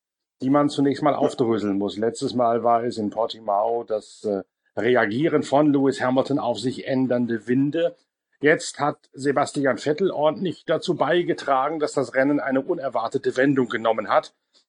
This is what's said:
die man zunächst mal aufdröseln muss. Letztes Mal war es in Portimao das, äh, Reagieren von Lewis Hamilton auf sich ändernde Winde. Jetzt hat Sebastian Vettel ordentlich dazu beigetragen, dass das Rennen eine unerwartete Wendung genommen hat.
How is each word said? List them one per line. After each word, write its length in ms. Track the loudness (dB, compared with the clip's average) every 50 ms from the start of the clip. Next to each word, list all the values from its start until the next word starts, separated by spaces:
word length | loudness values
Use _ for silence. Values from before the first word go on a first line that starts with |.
| _ _ _ _ _ _ _ -6 0
die 80 | 2
man 180 | 4 4 2 2
zunächst 340 | 2 0 0 0 0 0 0
mal 120 | 0 0
aufdröseln 640 | 2 0 0 0 0 0 0 0 0 0 -2 -2 -2
muss. 180 | -2 -4 -4
Letztes 380 | -2 -2 -4 -2 -4 -6 -4 -2
Mal 280 | 0 0 2 2 2 2
war 220 | 2 2 2 0
es 140 | -2 -4 -4
in 100 | -4 -4
Portimao 760 | -2 -2 -4 -4 -4 -6 -4 -2 0 0 0 0 -2 -4 -4
das, 400 | -4 -6 -6 -6 -8 -14 -8 -6
äh, 180 | -4 -4 -4 -4 _ _ _ _ _ _
Reagieren 680 | -2 0 2 4 4 2 2 0 0 0 0 0 0 0
von 300 | 2 2 4 4 4 4
Lewis 300 | 4 2 2 0 0 0
Hamilton 360 | 0 0 0 0 0 -2 -2
auf 220 | -2 -2 -4 -4
sich 260 | -4 -6 -6 -6 -6
ändernde 600 | -4 -2 0 0 0 0 0 0 0 -2 -4 -2 0
Winde. 480 | 2 2 2 2 0 0 -2 -2 -2 _ _ _ _ _ _ _ _ _ 2
Jetzt 380 | 2 2 2 0 -6 -6 -4
hat 160 | -4 -4 -4 -4 _ _ -12
Sebastian 640 | -4 -2 0 0 0 0 0 -2 0 0 0 0
Vettel 340 | 0 -2 -2 -2 0 0 -2
ordentlich 540 | 0 0 0 0 0 0 -4 -6 -6 -6 _
dazu 320 | -2 -2 -2 -2 -2 -2
beigetragen, 840 | 0 0 2 2 2 2 0 -2 -4 0 0 2 2 2 0 -2 -2
dass 140 | -4 -2 0
das 220 | -2 -2 0 2
Rennen 260 | 2 2 2 2 0
eine 220 | 0 0 -2 -2 0
unerwartete 760 | -2 -2 -4 -4 -4 -4 -4 -4 -2 -4 -4 -2 -2 0
Wendung 320 | 2 2 4 4 4 2 0
genommen 400 | 0 0 0 0 0 0 0 0
hat. 240 | 0 0 0 -2 _ _ _ _ _ _ _